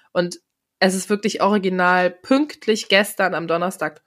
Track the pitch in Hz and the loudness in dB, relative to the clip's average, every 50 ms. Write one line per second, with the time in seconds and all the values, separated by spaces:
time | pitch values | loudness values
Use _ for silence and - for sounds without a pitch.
0 | _ _ - 180 175 175 - - _ _ _ _ _ _ _ _ 185 190 185 190 | _ _ -2 -2 -2 -2 -6 -12 _ _ _ _ _ _ _ _ 0 0 0 -2
1 | - - 208 202 - 202 - - 180 196 208 202 185 190 185 185 180 180 180 180 | -2 -2 -2 -2 -2 -4 -2 0 0 2 2 2 0 0 0 2 2 2 4 4
2 | 180 180 180 - - - 269 277 302 294 - - - 220 220 214 - - 196 196 | 2 0 -2 -6 -2 0 2 2 2 -2 -4 -6 -2 -2 -2 -2 0 2 2 2
3 | 208 - - - 190 180 180 156 170 165 165 170 175 185 180 - 156 156 - - | 2 0 -2 -2 -2 -2 -2 -4 -2 -2 -2 -2 -2 -4 -4 -4 -6 -8 -8 -12
4 | _ | _